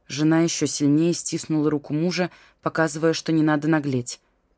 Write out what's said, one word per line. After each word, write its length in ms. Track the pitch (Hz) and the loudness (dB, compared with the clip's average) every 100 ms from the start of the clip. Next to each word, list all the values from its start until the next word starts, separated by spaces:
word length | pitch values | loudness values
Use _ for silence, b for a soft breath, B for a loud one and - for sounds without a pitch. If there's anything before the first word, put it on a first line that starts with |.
| - | -12
Жена 340 | 139 156 165 | -2 2 4
ещё 220 | 165 - 143 | 2 0 -2
сильнее 480 | - 143 147 170 | 0 2 2 2
стиснула 560 | 165 - - - 156 147 | 0 -4 -6 -2 0 0
руку 240 | 147 147 | -2 -4
мужа, 360 | 147 175 170 175 b b b | -2 -2 -2 -6 b b b
показывая, 500 | 160 - 160 156 165 | -6 -2 -2 2 0
что 220 | 160 - | 0 0
не 100 | 160 | 2
надо 240 | 156 151 151 | 2 2 2
наглеть. 540 | 160 143 127 123 - _ _ _ | 0 0 -4 -4 -10 _ _ _